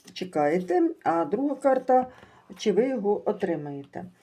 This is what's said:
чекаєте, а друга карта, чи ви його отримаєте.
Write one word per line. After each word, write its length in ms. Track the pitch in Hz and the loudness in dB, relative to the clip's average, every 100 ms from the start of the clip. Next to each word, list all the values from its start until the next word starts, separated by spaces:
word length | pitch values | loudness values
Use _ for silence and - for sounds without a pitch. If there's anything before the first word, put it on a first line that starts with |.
| - | -16
чекаєте, 760 | - 185 156 147 175 180 359 330 - | -12 -6 0 2 2 0 2 0 0
а 200 | - 165 | -2 0
друга 300 | 160 214 285 | 0 -2 -2
карта, 520 | 277 277 262 254 254 254 - - - - 190 | 0 2 2 4 2 2 -8 -20 -20 -20 -6
чи 160 | 220 | 0
ви 160 | 185 262 | 2 2
його 400 | 254 202 208 - | 0 0 -2 -2
отримаєте. 760 | 208 196 160 147 143 139 - 180 - | -2 -2 -4 -6 -10 -12 -14 -16 -20